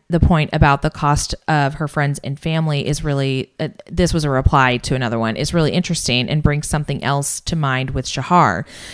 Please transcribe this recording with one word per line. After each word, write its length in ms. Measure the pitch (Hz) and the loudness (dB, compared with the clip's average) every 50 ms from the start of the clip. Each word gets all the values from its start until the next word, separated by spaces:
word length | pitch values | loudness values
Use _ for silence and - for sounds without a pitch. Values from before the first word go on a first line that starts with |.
| _ - | _ -2
the 100 | 165 170 | 2 4
point 320 | - - 180 156 151 - - | 4 4 4 4 2 2 2
about 300 | 156 151 147 139 143 - | 4 4 4 4 2 0
the 80 | 156 | -4
cost 420 | - - - 147 147 147 - - - - _ | -4 -2 0 0 0 0 0 -4 -8 -8 _
of 280 | - 156 151 143 135 151 | -2 0 2 2 0 -2
her 120 | - 156 | -4 -6
friends 320 | 143 - 156 147 143 143 - - | -6 -2 -2 -2 -2 -2 -4 -6
and 120 | - 139 | -8 -8
family 480 | 143 - 165 160 160 160 156 147 139 - | -6 -4 -2 -2 0 0 0 0 -2 -2
is 200 | - 147 147 160 | -2 -2 -2 -2
really, 480 | 156 143 139 135 135 131 131 - - _ - | -2 0 0 0 0 -2 -2 -4 -6 _ -8
uh, 80 | 160 156 - - - - | -8 -8 -8 -12 -18 -8
this 240 | - 170 180 165 - | -2 0 0 2 2
was 120 | 170 151 | 0 0
a 60 | 147 | 0
reply 480 | 135 131 135 - - 143 131 127 123 123 | 0 2 2 4 4 6 4 4 2 0
to 180 | - - 139 | -2 -2 -2
another 200 | 127 127 113 117 117 | -2 -2 -2 -2 -2
one, 160 | 113 113 113 | -2 -2 -2
is 180 | - 143 - - | -2 -4 -2 0
really 160 | 175 160 143 | 0 0 2
interesting 580 | - - 175 - 170 - - - 120 123 127 - | 0 0 -2 -2 -4 -4 -2 0 0 0 0 0
and 140 | - 151 147 | -2 0 2
brings 240 | 151 147 147 147 | 2 0 0 -4
something 380 | - - 151 147 - 143 - - | -4 -4 -4 -2 -2 -6 -4 -2
else 340 | 120 139 143 139 - - - - | -2 -2 -2 -2 -4 -6 -6 -6
to 120 | - - | -6 -4
mind 360 | 165 151 139 131 127 131 131 | -2 -2 0 -2 -2 -2 -4
with 180 | - 135 131 - | -4 -6 -6 -6
Shahar. 580 | - - 127 - 180 180 160 117 90 87 - - - - - - | -6 -6 -2 2 4 4 4 4 2 0 -4 -10 -14 -20 -18 -18